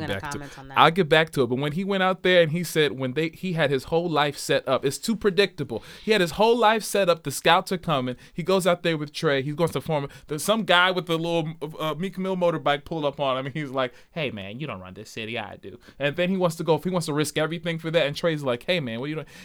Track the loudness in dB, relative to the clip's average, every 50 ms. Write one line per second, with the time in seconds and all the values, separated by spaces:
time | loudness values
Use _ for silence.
0 | -4 -4 -6 -6 -6 -8 -10 -10 -12 -12 -16 -16 -12 -2 4 6 6 6 6 4
1 | 2 4 4 2 2 2 0 0 0 0 0 0 -2 -2 -2 -4 -4 -2 0 0
2 | 0 0 0 0 2 4 6 6 6 4 2 -4 -4 -2 0 2 2 2 0 -2
3 | -4 -4 -2 -2 -4 -4 -4 -6 -6 -4 -2 0 0 2 2 0 -2 0 -2 0
4 | 0 0 0 0 0 0 -2 -4 -2 0 0 0 2 2 0 2 0 0 -2 -2
5 | -4 -4 -2 0 0 0 2 4 2 2 0 -4 -8 -6 -8 -10 -10 -12 -18 -6
6 | 0 2 2 2 2 2 2 2 4 4 4 6 6 4 4 4 0 0 0 2
7 | 4 4 2 0 0 -8 -6 0 4 4 4 4 4 0 -4 -4 -2 0 0 0
8 | 0 -2 -6 -8 -12 -16 -10 -6 0 2 2 4 4 2 2 2 2 -2 -2 -2
9 | -4 -6 -6 -2 0 2 2 2 0 -2 -2 0 0 0 0 -2 -4 -2 -2 -2
10 | -2 -4 -10 -14 -12 -8 -8 -4 0 0 2 2 4 4 6 6 6 4 2 0
11 | -2 -2 -2 -2 0 0 0 0 0 -2 -6 -8 -10 -10 -8 -4 -4 -4 -4 -4
12 | -6 -6 -6 -6 -4 -4 -2 0 2 0 0 0 0 0 0 0 -2 -6 -6 -4
13 | -4 -4 -2 -2 -2 0 0 -2 -2 -6 -6 -8 -8 -6 -2 -2 -2 -2 -4 -8
14 | -20 _ -8 -6 -6 -6 -6 -8 -10 -10 -10 -10 -10 -8 -10 -10 -12 -14 -16 -16
15 | -16 -14 -10 -8 -8 -6 -6 -6 -6 -8 -12 -14 -16 -16 -18 -18 _ -18 -8 -4
16 | -4 -2 0 0 0 0 0 2 0 0 0 0 0 2 2 2 2 0 -2 -2
17 | -2 -2 0 0 0 0 0 -2 -2 -2 -2 -4 -6 -6 -6 -6 -4 0 0 2
18 | 2 0 0 0 0 0 0 0 0 -2 -2 -2 -2 -2 -2 -2 -2 -4 -6 -6
19 | -6 -6 -6 -8 -10 -12 -16 -20 -20